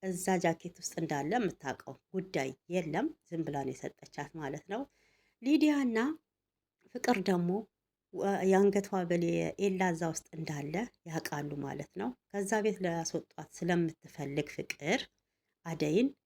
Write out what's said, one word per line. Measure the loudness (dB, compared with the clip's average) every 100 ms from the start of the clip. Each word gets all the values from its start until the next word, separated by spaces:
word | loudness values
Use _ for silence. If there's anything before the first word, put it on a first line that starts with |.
እዛ | -4 -4 2 4
ጃኬት | 4 0 -6 -10
ውስጥ | -10 -6
እንዳለ | -2 -2 0
የምታውቀው | 0 0 -4 -8 -8 -10 -16 _
ጉዳይ | -8 -4 -4 -4 -6 _
የለም። | -2 -2 -2 -2 -6
ዝም | _ -6
ብላ | -4 -2
ነው | -4
የሰጠቻት | -6 -10 -12 -18 -12 -12
ማለት | -8 -8 -8 -8
ነው። | -8 -8 _ _ _ _ _
ሊዲያና | 2 4 6 4 2 2 0 -2 _ _ _ _ _ _ _
ፍቅር | -6 2 2
ደግሞ | 4 2 4 0 -4 _ _ _ _
ወ-፣ | -2 0 2
የአንገት | 6 8 8 6 2
ሐብል | -2 2 2 2 2 0 0
ኤላ | 0 2 0
እዛ | 2 -2
ውስጥ | -4 -10
እንዳለ | -10 -6 -4 -4 -4 -4 _
ያውቃሉ | -6 -6 -4 -6 -6 -6
ማለት | -6 -6 -10 -6
ነው። | -8 -8 _
ከዛ | -6 0 2
ቤት | 2 0
ላስወጧት | -2 -2 -2 -6 -8 -16 -16
ስለምትፈልግ | -6 0 2 2 -2 -16 -10 -6 -4 -4
ፍቅር | -6 -8 -6 -2 -2 -2 _ _ _ _ _ -10
አደይን | -2 2 4 2 -2